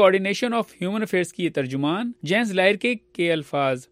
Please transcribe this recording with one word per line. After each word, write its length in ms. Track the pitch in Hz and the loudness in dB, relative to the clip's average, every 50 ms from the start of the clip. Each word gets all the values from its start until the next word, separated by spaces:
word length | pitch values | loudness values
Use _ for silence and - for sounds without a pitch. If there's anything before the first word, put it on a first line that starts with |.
Coordination 520 | 202 185 185 196 190 196 202 - 254 240 233 | 6 6 6 4 0 -2 -4 -2 -4 -2 -2
of 60 | 233 | -2
Human 420 | 214 - - - 180 185 202 220 | -4 -6 -8 -8 -6 -4 -4 -4
Affairs 300 | 220 - - 185 135 - | -4 -2 -2 -2 -2 -2
کی 200 | - - 175 160 | -6 -4 -4 -4
ترجمان 640 | - 147 135 127 131 135 143 147 170 202 240 240 240 - - | -2 -2 -4 -4 -4 -2 -2 -2 -2 -2 -4 -8 -8 -8 -4
جینز 300 | 147 185 220 240 214 185 | -2 0 0 0 0 0
لائرکے 420 | 185 185 196 208 196 - 240 247 220 _ _ - | 2 4 4 2 2 0 -2 -2 -4 _ _ -6
کے 200 | - 170 170 165 | -2 0 0 0
الفاظ۔ 560 | 160 139 - - 143 139 135 131 127 - _ | -2 -2 -4 -2 0 0 0 0 -2 -6 _